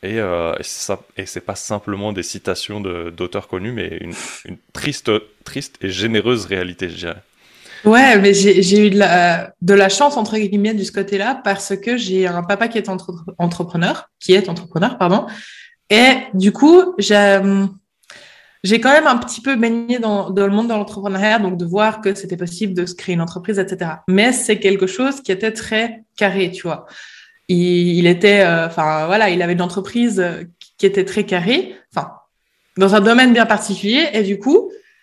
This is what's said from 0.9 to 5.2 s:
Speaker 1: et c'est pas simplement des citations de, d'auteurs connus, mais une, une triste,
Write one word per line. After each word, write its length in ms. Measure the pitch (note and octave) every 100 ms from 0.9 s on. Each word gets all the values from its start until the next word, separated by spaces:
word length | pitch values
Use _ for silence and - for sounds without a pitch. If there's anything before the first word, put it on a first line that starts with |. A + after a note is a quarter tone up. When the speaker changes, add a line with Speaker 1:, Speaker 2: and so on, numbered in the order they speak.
| F#2+ _ -
Speaker 1:
et 100 | F#2+
c'est 140 | F2+
pas 160 | - G2
simplement 560 | - G#2 - G2+ G#2
des 100 | F#2+
citations 580 | E2+ F#2+ - F2 - G#2
de, 300 | F#2+ E2+ E2+
d'auteurs 380 | E2+ F2+ G2+ -
connus, 240 | F#2+ G2+
mais 260 | A#2 F2 E2+
une, 140 | E2+ E2 - -
une 120 | - F2 _
triste, 380 | - D3 C3+ - G#2+